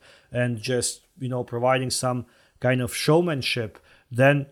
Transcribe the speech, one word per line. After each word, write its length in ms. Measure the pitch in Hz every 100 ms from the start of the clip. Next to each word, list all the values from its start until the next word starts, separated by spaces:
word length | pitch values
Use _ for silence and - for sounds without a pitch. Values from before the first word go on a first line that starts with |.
| _ _ _
and 260 | 120 123 117
just, 440 | 104 127 113 - _ _
you 100 | 127
know, 160 | 127
providing 460 | 120 117 123 131 127
some 340 | - 127 123 113 _ _ _
kind 220 | 123 127
of 140 | 123
showmanship, 840 | - - 160 175 143 - 123 110 - _ _ _
then 360 | 117 135 143 139